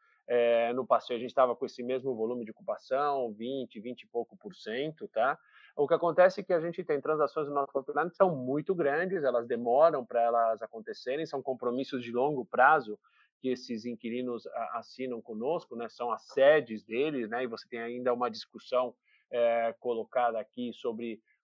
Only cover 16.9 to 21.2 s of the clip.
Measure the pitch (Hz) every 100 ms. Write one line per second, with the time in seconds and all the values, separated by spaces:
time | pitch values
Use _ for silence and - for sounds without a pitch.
16.9 | 113 151 143 107 120 127 113 - 117 117
17.9 | 123 123 120 123 107 - 110 - 123 127
18.9 | - _ _ _ 120 117 117 117 113 120
19.9 | 113 107 127 120 113 104 - 123 - 123
20.9 | 113 120 110